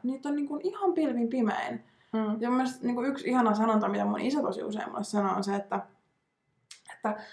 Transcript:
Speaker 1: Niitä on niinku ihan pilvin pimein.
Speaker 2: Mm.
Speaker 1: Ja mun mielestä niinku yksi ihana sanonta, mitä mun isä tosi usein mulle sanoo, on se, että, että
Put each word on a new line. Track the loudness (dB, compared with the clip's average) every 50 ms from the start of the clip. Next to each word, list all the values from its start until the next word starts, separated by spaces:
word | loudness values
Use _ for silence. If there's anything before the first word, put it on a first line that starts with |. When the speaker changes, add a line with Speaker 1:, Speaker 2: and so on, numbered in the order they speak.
| -4
Speaker 1:
Niitä | -6 -6 -4 -4 -4
on | -2
niinku | -2 -2 -4 -6 -4 -4
ihan | -4 -4 0 0 2 2
pilvin | 2 2 2 2 0 0
pimein. | 0 2 2 2 2 0 0 -2 -4 -6 -8 -10 _ _ _ _ -4 -2
Speaker 2:
Mm. | 0 0 0 0 0
Speaker 1:
Ja | 0 2
mun | 2
mielestä | 2 2 0 -2 -2 -2
niinku | -2 -2 0 0
yksi | -2 -2 -2 -2 0
ihana | 2 4 6 4 4
sanonta, | 4 4 4 4 4 4 2
mitä | 0 0 0
mun | 0 0 0
isä | 0 0 0 2
tosi | 0 0 -2 -4 -6
usein | -6 -4 -6 -6 -6
mulle | -6 -6 -6
sanoo, | -2 0 0 2 2 0
on | 0 0
se, | -2 -2
että, | -2 -2 -4 -4 -6 -6 -8 _ _ _ _ _ _ _ _ _ _ _ _ _ _ _ _ -20 -20 _ -20 -18
että | -6 -4 -4 -4 -4 -8 -16